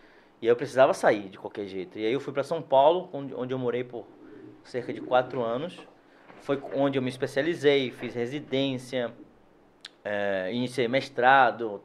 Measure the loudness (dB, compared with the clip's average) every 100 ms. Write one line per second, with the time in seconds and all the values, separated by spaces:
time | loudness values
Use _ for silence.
0 | _ _ _ _ 2 2 2 4 4 6
1 | 2 2 -2 -12 -12 -10 -8 -8 -10 -4
2 | -2 -2 -4 -6 -4 -6 2 4 6 4
3 | -2 -10 -10 -8 -6 -4 -2 -2 -6 -10
4 | -14 -18 -20 -20 -20 -20 -12 -8 -8 -8
5 | 0 0 2 -2 -4 -4 -6 -12 -20 -20
6 | _ _ -20 -10 -4 -4 -2 0 0 0
7 | -4 -4 -4 -2 -2 2 4 4 2 -6
8 | -8 -4 -6 -6 -4 -2 -2 -4 -6 -6
9 | -6 -8 -20 _ _ _ _ _ -20 _
10 | -6 -2 0 -2 -2 -4 -4 -2 0 0
11 | -2 2 6 8 6 2 -6 -6